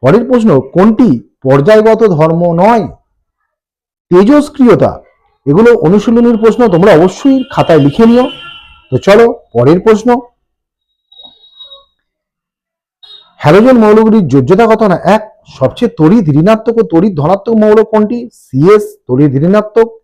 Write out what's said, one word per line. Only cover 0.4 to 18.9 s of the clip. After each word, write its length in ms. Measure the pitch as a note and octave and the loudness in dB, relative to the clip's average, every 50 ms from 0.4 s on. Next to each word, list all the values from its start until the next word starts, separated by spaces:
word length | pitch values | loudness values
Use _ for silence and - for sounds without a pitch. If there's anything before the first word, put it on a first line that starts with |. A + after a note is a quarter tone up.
| A3 A3 E3 C3 | 0 0 0 0
কোনটি 480 | B2+ - - E3+ F#3 A3 A3+ G#3+ B3+ A3 C3+ A#2 - _ _ _ _ | -2 -4 -2 0 0 0 2 2 0 0 0 -4 -6 _ _ _ _
পর্যায়গত 580 | C3 C3+ C#3+ C#3+ F3 G#3+ G#3+ G#3+ A3 A3+ G3+ A#3 G#3+ F#3 | 0 0 0 2 2 2 2 4 2 0 2 0 -2 0
ধর্ম 360 | D3 D#3 D#3+ E3 E3+ F3 F3 E3+ | 0 -2 -2 -2 -2 -2 -2 -2
নয়? 320 | E3 F3+ G#3+ A#3+ A#3 F#3 A2+ - _ _ _ _ _ _ _ _ _ _ _ _ _ _ _ _ _ _ _ _ _ _ _ | 0 0 0 0 0 -4 -6 -12 _ _ _ _ _ _ _ _ _ _ _ _ _ _ _ _ _ _ _ _ _ _ _
তেজস্ক্রিয়তা। 920 | E3+ F3+ G3+ G#3 C#4+ D4 D4 D4 - - C4 A#3+ G3 C#3 - G#2 - - - _ _ _ _ _ _ _ _ | 0 0 2 2 2 0 0 -2 -2 0 2 2 2 2 0 -2 -4 -8 -18 _ _ _ _ _ _ _ _
এগুলো 240 | C3+ C#3+ F3+ A3+ A#3+ A#3+ | -2 0 2 2 2 2
অনুশীলনীর 640 | A3 - D3+ F#3 G#3 G#3 - A#3 A#3 A#3 A#3 A#3+ G#3+ | 2 0 0 0 0 0 0 0 0 0 0 0 0
প্রশ্ন, 300 | G#3+ A3+ G3+ G#3+ B3 A3+ | 0 0 0 0 -2 0
তোমরা 220 | F3 D#3+ F3+ A3 F#3+ D#3 | 0 0 2 2 2 2
অবশ্যই 460 | E3+ F#3 F#3 - - C#4 C4+ C4+ B3+ - - | 2 0 -2 -2 -2 -2 -2 -2 -4 -6 -6
খাতায় 260 | - D3 - E3+ D#3 | -6 -2 0 0 0
লিখে 280 | C#3 C#3 C3+ - A3+ | 2 0 0 0 2
নিও। 200 | A3+ A#3 A#3+ B3+ D4 - - - - - - _ _ _ _ _ _ | 2 2 0 0 -4 -6 -14 -20 -20 -20 -20 _ _ _ _ _ _
তো 60 | - B2 | -8 -6
চলো 260 | - - G3 A3 A#3 A#3 C4 - _ _ _ | 0 0 2 2 2 0 0 -6 _ _ _
পরের 260 | A#2 A#2+ C3 E3 F#3 | -2 0 0 0 0
প্রশ্ন, 280 | F#3 A3 A3 G#3 - A#3+ A#3+ B3 - - _ _ _ _ _ _ _ _ _ _ _ _ _ _ _ _ _ _ - C5 _ A4 G#4+ _ _ _ - - C5 C#5 C#5 _ _ _ _ _ _ _ _ _ _ _ _ _ _ _ _ _ _ _ _ _ _ _ - - - - _ _ _ _ | 0 0 -2 0 0 -2 -2 -2 -4 -12 _ _ _ _ _ _ _ _ _ _ _ _ _ _ _ _ _ _ -20 -20 _ _ _ _ _ _ -20 -20 -20 -20 _ _ _ _ _ _ _ _ _ _ _ _ _ _ _ _ _ _ _ _ _ _ _ _ -20 -20 -20 -20 _ _ _ _
হ্যালোজেন 360 | - D3 D#3 G3 A3 C4 C4 | -2 0 2 2 2 2 2
মৌলগুলির 520 | A#3+ A3 G#3 G#3 G#3+ A3 A3 G#3+ A3+ G3 C#3+ | 2 2 2 2 2 2 2 0 0 -2 0
যোজ্যতা 380 | A#2+ C#3 B2+ A#2+ F#3 F#3+ A#3 | -2 -2 0 0 0 0 2
কত? 160 | A3 A3 A3 A3+ | 0 0 0 0
না 140 | G#3 F3+ D3+ - - G3 | -2 -2 -2 -2 -2 -2
এক। 80 | A3 G#3+ - _ _ _ _ - - | -2 -4 -8 _ _ _ _ -10 -6
সবচেয়ে 360 | C3+ C3 - - A#3+ A#3 - - | -6 -6 -4 -4 -6 -6 -2 0
তড়িৎ 280 | D#3 D#3 F#3+ A#3+ G#3 D3+ | 0 2 2 2 0 0
ঋণাত্মক 480 | C#3+ C#3+ D#3+ G3 A3 G#3+ A3 - A3+ A3+ | 0 0 2 0 0 0 -2 -6 -4 -4
ও 40 | A3 | -4
তড়িৎ 300 | - - E3 D#3+ A3 F#3+ | -2 -2 -2 -2 -2 -4
ধনাত্মক 380 | D3 C#3 D3+ F#3 G3 - - A3+ | -4 -4 -4 -4 -4 -4 -4 -2
মৌল 260 | A3 G#3 G#3+ G#3+ A3 G#3+ | 0 2 2 2 2 0
কোনটি? 460 | G#3+ - G#3+ G#3+ G#3 A#3+ A#3+ A#3+ A#3+ _ | 0 0 -2 -2 -2 -4 -10 -12 -14 _
সিএস 520 | _ _ _ - C3 C#3+ F3+ G#3 G#3+ G#3 - | _ _ _ -4 0 2 2 2 2 0 -4